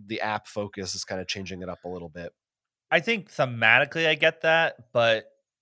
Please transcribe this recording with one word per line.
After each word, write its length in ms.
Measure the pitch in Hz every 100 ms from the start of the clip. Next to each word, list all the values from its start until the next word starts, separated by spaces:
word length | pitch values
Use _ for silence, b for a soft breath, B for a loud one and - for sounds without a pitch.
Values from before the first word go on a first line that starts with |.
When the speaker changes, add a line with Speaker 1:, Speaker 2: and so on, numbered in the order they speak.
| 101
Speaker 1:
the 140 | 110
app 260 | 107 107 -
focus 480 | 107 101 - 92
is 80 | 92
kinda 220 | - 95
changing 380 | 90 98 92 92
it 80 | 90
up 140 | 87 87
a 20 |
little 220 | 90 85
bit. 240 | 82 85 - _ _ _ _ _
Speaker 2:
I 100 | 165
think 300 | 196 226 -
thematically 760 | - 131 117 113 123 143 165 160
I 80 |
get 280 | 156 160 160
that, 500 | 160 160 165 - -
but, 320 | 120 117 110 - _ _ _